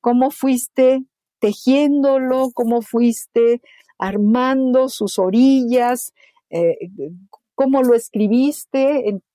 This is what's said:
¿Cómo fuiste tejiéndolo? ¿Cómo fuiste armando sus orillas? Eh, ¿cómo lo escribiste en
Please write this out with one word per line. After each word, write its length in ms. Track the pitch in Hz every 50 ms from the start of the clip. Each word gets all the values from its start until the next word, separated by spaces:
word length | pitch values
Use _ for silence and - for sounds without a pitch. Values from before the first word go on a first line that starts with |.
¿Cómo 300 | - 240 240 247 254 285
fuiste 720 | - - - 269 262 240 - - _ - 254 254 262 269 262 _ _ _ _ _ _ _
tejiéndolo? 1080 | - 208 214 - - 254 262 277 294 294 285 285 277 277 269 269 262 254 254 262 262 254 240
¿Cómo 280 | - 240 226 233 233
fuiste 760 | 220 - - 233 240 240 226 - - _ _ 233 233 233 240 240 _ _ _ _ _ _ _ _
armando 880 | 180 190 196 208 208 208 226 247 254 262 269 269 262 254 247 262 262 262
sus 300 | - - 208 196 - -
orillas? 960 | 185 185 185 233 254 269 269 269 247 233 247 254 240 240 240 240 - - _ _ _ _ _ _ _ _
Eh, 260 | - 170 170 170 160 - - 180 196 - 139 151 175 180 190 _ - _ _ _ _
¿cómo 280 | - 269 269 269 269
lo 120 | 254 247 240
escribiste 1120 | 226 - - - 214 214 202 220 247 262 285 294 - - _ - 269 269 277 302 285 240 208
en 140 | 202 185 _ _